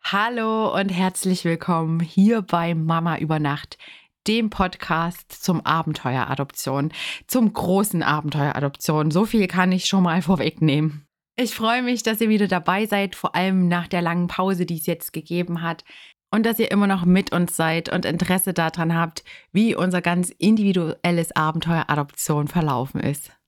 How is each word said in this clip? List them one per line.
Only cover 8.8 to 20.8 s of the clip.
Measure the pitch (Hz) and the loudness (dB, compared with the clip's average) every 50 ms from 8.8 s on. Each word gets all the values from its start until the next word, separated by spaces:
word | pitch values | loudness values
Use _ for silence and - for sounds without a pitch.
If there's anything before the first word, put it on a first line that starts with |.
| - - 156 151 151 160 | -4 -2 0 2 2 2
So | 151 175 220 | 2 2 0
viel | 214 - 226 196 | 2 2 0 0
kann | 180 - 185 185 185 | 2 0 0 2 2
ich | 185 185 - | 2 0 0
schon | - - 196 | 0 2 4
mal | 185 175 165 185 | 4 4 2 2
vorwegnehmen. | 160 151 190 165 110 160 - - 160 156 139 147 151 160 147 147 _ _ _ _ _ _ _ | 2 2 2 2 2 -2 0 2 2 2 2 2 0 -2 -4 -6 _ _ _ _ _ _ _
Ich | - 254 226 - | -4 -4 -4 -4
freue | - 220 220 233 254 254 | -4 -2 0 0 0 0
mich, | 240 247 226 | -2 -2 -2
dass | - 226 226 214 | 0 -2 0 0
ihr | 233 220 | 2 2
wieder | 214 202 208 190 | 4 2 2 2
dabei | 190 180 170 - 180 196 220 | 0 0 0 0 0 0 0
seid, | 208 208 202 196 190 - | 0 0 -2 -2 -2 -6
vor | - - - - | -6 -6 -4 -2
allem | 170 185 190 190 185 180 175 | 0 0 2 2 4 4 4
nach | 175 175 170 | 2 0 -2
der | - - 175 | -2 -2 -2
langen | 175 165 170 175 175 | 0 0 0 0 -2
Pause, | 175 - - 185 190 196 175 180 | -2 -2 -2 0 0 0 0 -2
die | 175 175 160 | -4 -4 -6
es | - | -4
jetzt | - 170 165 - - | -4 -4 -4 -6 -10
gegeben | - 160 160 - 175 175 175 175 170 165 | -10 -10 -8 -4 -4 -4 -2 -2 -4 -4
hat. | 165 165 165 - - - - - - - _ _ _ _ | -4 -6 -8 -8 -12 -20 -20 -20 -20 -20 _ _ _ _
Und | - 214 220 | 0 2 2
dass | 226 226 226 | 2 2 0
ihr | 226 - | 0 2
immer | - 202 202 196 | 2 2 2 2
noch | 196 185 175 | 2 2 4
mit | 180 180 190 196 - | 4 4 4 4 0
uns | - 175 175 170 - | 0 0 0 0 0
seid | - 165 160 160 170 170 - | -2 0 0 0 -2 -2 -2
und | - 175 - | -4 -2 -2
Interesse | - 156 170 - - 180 190 - 196 | -2 -2 -2 0 0 0 0 0 -2
daran | 175 - 165 160 - 175 165 160 165 | -2 0 -2 -2 -2 -2 -2 0 2
habt, | 165 165 165 - - - - - - - _ | 0 0 -2 -4 -12 -18 -18 -20 -20 -20 _
wie | - 190 220 226 - | 2 2 2 2 2
unser | - 175 185 185 180 | 0 0 0 0 0
ganz | 170 170 175 180 175 - | 0 0 0 0 0 -2
individuelles | - _ - 208 220 214 208 196 185 180 | -4 _ 2 4 4 4 4 2 2 2